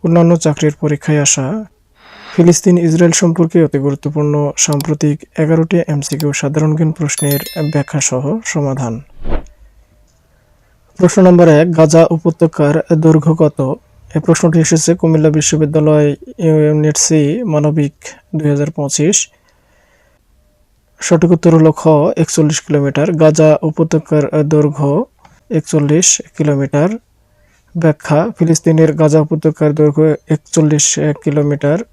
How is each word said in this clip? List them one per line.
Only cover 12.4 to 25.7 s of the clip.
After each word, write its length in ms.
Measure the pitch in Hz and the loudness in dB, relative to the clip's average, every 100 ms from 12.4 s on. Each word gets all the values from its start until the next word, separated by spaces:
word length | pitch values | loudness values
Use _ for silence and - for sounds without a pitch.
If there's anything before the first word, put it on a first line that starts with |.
| 165 - 143 156 - 160 | -2 0 0 0 0 0
দৈর্ঘ্য 400 | 160 160 151 160 | 4 2 2 0
কত? 240 | 151 - 131 - _ _ - 156 | 0 0 -6 -6 _ _ -8 -6
এই 60 | |
প্রশ্নটি 380 | 151 160 175 160 | 0 2 2 2
এসেছে 360 | 156 160 160 170 | 2 0 0 0
কুমিল্লা 340 | 160 160 156 | 0 2 2
বিশ্ববিদ্যালয় 840 | 151 151 156 151 156 151 151 147 139 - - | 0 -2 -2 0 0 2 2 0 -2 -12 -4
ইউনিট 600 | 165 156 151 151 151 147 | 0 2 2 0 0 -2
সি 460 | - 160 143 196 | 0 0 0 -2
মানবিক 500 | 233 151 151 156 143 _ - - _ 156 | -2 -2 0 -2 -4 _ -20 -20 _ -4
দুই 140 | 151 | -2
হাজার 220 | 143 147 | -2 -4
পঁচিশ। 580 | - 143 - 151 - - _ _ _ _ _ _ _ _ _ _ _ _ _ _ _ _ _ | -6 -6 -2 0 0 -4 _ _ _ _ _ _ _ _ _ _ _ _ _ _ _ _ _
সঠিক 320 | - 170 170 | -2 0 2
উত্তর 200 | 170 170 160 | 2 4 4
হলো 160 | 156 | 4
খ, 160 | 156 160 151 165 - | 2 2 2 2 -2
একচল্লিশ 440 | 165 - 196 160 | -4 0 0 -2
কিলোমিটার। 460 | - 147 139 - 151 | -4 -2 -2 -2 -2
গাজা 460 | 160 156 156 156 151 | 2 2 4 2 2
উপত্যকার 840 | 160 151 165 160 - 156 143 156 | -2 -2 -2 -2 -2 -2 -2 -2
দৈর্ঘ্য 640 | 147 156 147 143 143 151 262 _ _ _ _ | 0 0 0 -2 -2 -2 -4 _ _ _ _
একচল্লিশ 720 | 180 - | -6 -2